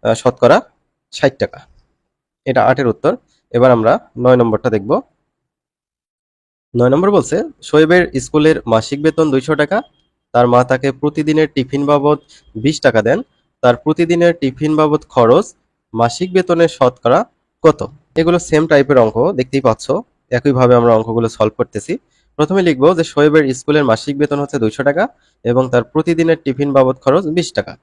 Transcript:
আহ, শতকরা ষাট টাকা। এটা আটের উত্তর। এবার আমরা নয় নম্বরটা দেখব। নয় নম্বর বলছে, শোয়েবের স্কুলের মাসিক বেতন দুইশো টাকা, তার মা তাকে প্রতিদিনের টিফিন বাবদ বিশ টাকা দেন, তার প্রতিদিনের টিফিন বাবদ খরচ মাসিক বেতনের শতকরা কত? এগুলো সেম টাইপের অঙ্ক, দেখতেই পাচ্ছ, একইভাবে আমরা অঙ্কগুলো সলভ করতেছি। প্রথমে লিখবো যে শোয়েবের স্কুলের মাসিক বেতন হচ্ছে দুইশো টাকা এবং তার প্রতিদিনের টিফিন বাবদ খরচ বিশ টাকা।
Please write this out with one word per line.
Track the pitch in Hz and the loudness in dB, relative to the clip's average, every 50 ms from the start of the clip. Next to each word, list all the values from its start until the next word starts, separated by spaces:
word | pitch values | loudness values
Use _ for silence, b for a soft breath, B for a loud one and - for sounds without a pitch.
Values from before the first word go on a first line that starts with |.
| - | -2
আহ, | 110 113 | -4 -4
শতকরা | - - 127 123 _ - 123 156 208 - _ _ _ _ _ _ _ _ _ - | -2 -2 -4 -2 _ 2 2 2 2 0 _ _ _ _ _ _ _ _ _ -8
ষাট | - - 135 - _ | -2 -2 -2 -2 _
টাকা। | 107 - - - - _ _ _ _ _ _ _ _ _ _ _ _ _ _ _ _ | -8 -8 -8 -18 -20 _ _ _ _ _ _ _ _ _ _ _ _ _ _ _ _
এটা | 135 123 127 107 | -4 -2 0 2
আটের | 113 127 131 139 | 0 0 0 -2
উত্তর। | 120 110 - - 147 202 - _ _ _ _ _ _ - | -4 -4 -2 -2 -4 -4 -4 _ _ _ _ _ _ -2
এবার | 120 123 131 | 2 2 4
আমরা | 123 117 110 110 147 - - _ _ 120 | 2 2 2 0 0 0 -4 _ _ -2
নয় | 120 123 127 123 | 0 2 2 2
নম্বরটা | 120 113 107 104 - 127 | 2 0 -2 -4 -4 -4
দেখব। | 110 107 95 107 147 208 - _ _ _ _ _ _ _ _ _ _ _ _ _ _ _ _ _ _ _ _ _ _ _ _ _ _ _ _ _ _ _ _ _ _ | -4 -4 -4 -2 -4 -4 -4 _ _ _ _ _ _ _ _ _ _ _ _ _ _ _ _ _ _ _ _ _ _ _ _ _ _ _ _ _ _ _ _ _ _
নয় | 120 120 127 | 0 2 2
নম্বর | 135 151 185 196 | 2 2 0 2
বলছে, | 202 180 127 - 147 180 294 320 - _ - | 0 0 -2 -2 -4 -6 -6 -6 -12 _ -14
শোয়েবের | - - 151 160 156 175 180 175 - - 135 | -2 2 2 2 4 2 2 0 0 -4 -8
স্কুলের | 123 - - 156 147 156 156 - - | -8 -4 -2 0 2 2 0 0 -2
মাসিক | 113 113 110 110 - 143 139 147 | 0 0 0 0 -2 -8 -2 -2
বেতন | 160 151 - 160 156 | -2 0 0 -2 0
দুইশো | 135 135 127 - 156 | 0 -2 -2 -2 -2
টাকা, | 143 147 147 190 220 - _ _ _ _ _ _ _ _ _ _ | -2 -2 -2 -2 -6 -6 _ _ _ _ _ _ _ _ _ _
তার | 120 123 | 2 2
মা | 120 123 123 123 | 4 4 2 2
তাকে | 123 131 127 131 139 131 | 2 -2 -2 -2 -4 -6
প্রতিদিনের | 131 - 147 147 - 151 151 156 156 156 151 | -4 -6 -6 -4 -4 -4 -2 0 0 0 -2
টিফিন | _ 139 127 131 139 143 143 | _ -6 -6 -4 -4 -4 0
বাবদ | 143 147 143 139 147 151 147 _ b b b b _ _ | 0 0 2 2 0 0 0 _ b b b b _ _
বিশ | 113 110 139 156 - | -4 -4 -4 -4 0
টাকা | - 139 113 110 104 | 0 0 2 2 0
দেন, | 113 139 202 262 _ _ _ _ _ _ _ - | 0 -2 -2 -4 _ _ _ _ _ _ _ 0
তার | 123 120 | 0 0
প্রতিদিনের | 120 _ 151 156 151 170 165 170 170 170 175 170 175 | 0 _ -4 -2 -2 0 -2 0 2 2 2 0 0
টিফিন | 147 135 127 131 151 151 156 | -4 -6 -4 -4 -4 -2 0
বাবদ | 151 156 151 147 151 - _ | 0 0 0 0 -2 -4 _
খরচ | - 131 117 110 123 165 214 - _ _ _ _ _ _ _ _ - | 0 0 4 4 4 2 2 -2 _ _ _ _ _ _ _ _ -4
মাসিক | 110 117 120 - - 185 185 180 | -2 -2 -2 -2 -4 -8 -4 -2
বেতনের | 190 180 180 170 170 170 160 - | -4 -2 0 0 0 0 0 0
শতকরা | - 135 127 123 _ _ 117 127 170 233 _ _ _ _ _ _ _ - | 0 -2 -2 -2 _ _ 0 0 0 0 _ _ _ _ _ _ _ 0
কত? | 160 151 - - 95 - _ _ _ _ | 0 2 2 -6 -12 -12 _ _ _ _
এগুলো | - 165 165 170 175 | -2 0 0 0 -2
সেম | 170 - 156 151 156 | -2 -2 -2 -2 0
টাইপের | 156 151 143 139 139 139 127 | 2 2 2 2 2 4 2
অঙ্ক, | 117 110 107 113 127 175 202 | 2 2 2 -2 -2 -2 -2
দেখতেই | 123 127 131 - 139 131 | -4 -6 -4 -4 -2 0
পাচ্ছ, | 123 110 _ - - 135 190 247 _ _ _ _ _ | 0 -2 _ -4 -6 -6 -6 -6 _ _ _ _ _
একইভাবে | 127 123 - 143 135 127 127 120 123 | -6 -2 0 0 2 2 4 4 4
আমরা | 120 117 120 117 | 4 4 4 2
অঙ্কগুলো | 110 113 113 113 117 117 110 | 2 0 -2 -2 -2 -2 -4
সলভ | - - 110 107 - | -2 -2 -2 -2 -2
করতেছি। | - - - _ 104 - - 180 269 _ _ _ _ _ _ _ - | -4 -8 -6 _ -14 -8 -8 -10 -10 _ _ _ _ _ _ _ -4
প্রথমে | 151 147 185 196 185 | -4 -2 0 0 0
লিখবো | 175 151 127 131 160 185 | 0 0 2 2 2 2
যে | 165 165 | 2 -4
শোয়েবের | - - 143 147 151 147 156 151 131 127 | -4 0 0 2 4 4 2 0 0 -4
স্কুলের | 127 - - 147 151 143 | -6 -4 -2 0 0 2
মাসিক | 131 110 113 - - 143 139 | 0 0 -2 -2 -8 -4 -4
বেতন | 131 - 143 143 | -2 -2 -2 -4
হচ্ছে | 143 139 - 139 | -4 -4 -4 -2
দুইশো | 113 110 - - 135 | -2 -2 -4 -2 -2
টাকা | 143 143 165 208 269 _ _ _ _ _ _ _ | -2 0 0 -4 -4 _ _ _ _ _ _ _
এবং | 120 120 127 131 127 | -2 0 0 0 0
তার | 127 123 113 | 0 -2 -2
প্রতিদিনের | _ _ 156 160 170 165 160 165 165 165 160 _ | _ _ -4 -2 -2 -2 -2 0 0 0 -2 _
টিফিন | 147 127 123 143 143 139 | -6 -4 -2 -4 0 2
বাবদ | 135 131 127 127 127 | 2 2 2 0 -2
খরচ | _ 135 135 175 196 | _ 0 0 0 -2
বিশ | 156 156 175 165 - _ | -2 -4 -4 -6 -4 _
টাকা। | - 98 - - _ | -8 -8 -8 -14 _